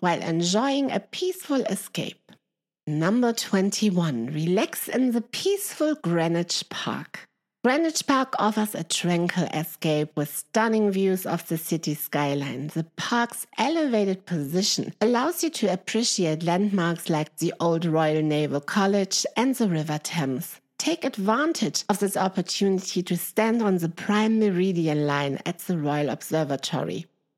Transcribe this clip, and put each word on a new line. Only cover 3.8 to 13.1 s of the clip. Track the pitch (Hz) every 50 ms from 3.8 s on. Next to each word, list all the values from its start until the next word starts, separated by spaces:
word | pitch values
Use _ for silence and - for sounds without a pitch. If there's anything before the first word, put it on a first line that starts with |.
| 214 208 180 175 170 160 131 117 113 127 151
relax | 151 160 170 180 208 302 330 - - - -
in | - 247 262 254 233
the | 233
peaceful | 220 - - - - 381 403 392 - - - - 311 302 302
Greenwich | - - 170 170 170 165 170 165 170 175 175 - - - -
Park. | - - - - 120 135 - - - - - - _ _ _ _ _ _ -
Greenwich | 240 262 302 330 320 311 - -
Park | - 277 262 269 262 - -
offers | 202 214 214 220 214 208 -
a | 151 170
tranquil | - - - - 175 175 170 175 175 - 185 160 - -
escape | 151 160 - - - - 160 151 151 151 156 -
with | 151 147 151 -
stunning | - - - - 220 220 226 220 220 214 202 190
views | 190 196 190 185 185 -
of | 180 170 170 - -
the | 165 160
city | - - 170 160 - 160 147
skyline. | 147 - - - 147 147 143 143 143 139 139 135 127 139 151
The | - 160 160 - _
park's | - - -